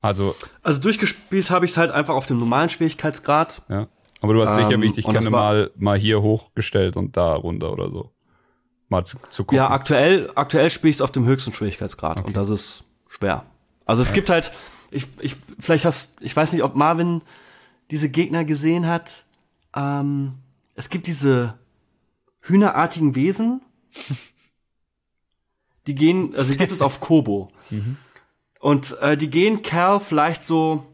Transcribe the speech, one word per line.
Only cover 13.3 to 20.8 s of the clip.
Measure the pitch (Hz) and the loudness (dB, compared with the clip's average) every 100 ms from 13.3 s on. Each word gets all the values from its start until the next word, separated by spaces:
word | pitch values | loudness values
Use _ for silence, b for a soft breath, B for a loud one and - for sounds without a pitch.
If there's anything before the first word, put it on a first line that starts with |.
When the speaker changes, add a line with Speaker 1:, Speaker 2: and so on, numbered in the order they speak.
| 80 - _ _ _ - | -4 -8 _ _ _ -2
Speaker 2:
Also | 113 | 0
es | 120 | 2
Speaker 1:
Ja. | 139 | 0
Speaker 2:
gibt | 190 | 2
halt, | 170 - B B B B | 0 0 B B B B
ich, | 135 131 - | -10 -10 -10
ich, | 143 - - - | -10 -10 -18 -14
vielleicht | - 160 170 | 0 2 2
hast, | 151 - _ | -2 -8 _
ich | 131 - | -6 -2
weiß | 156 | 0
nicht, | 170 | 0
ob | 139 131 | 0 2
Marvin | 151 165 175 170 b b b b b b _ | 2 2 0 -2 b b b b b b _
diese | 156 147 | -4 -2
Gegner | 131 180 170 156 | 0 0 -2 -2
gesehen | 151 156 170 165 | -2 0 0 0
hat. | 170 170 - _ _ _ _ _ - | -2 -6 -20 _ _ _ _ _ -8
Ähm, | 139 143 143 143 139 131 _ _ - | -4 -2 -2 -2 -6 -8 _ _ -20
es | - | -14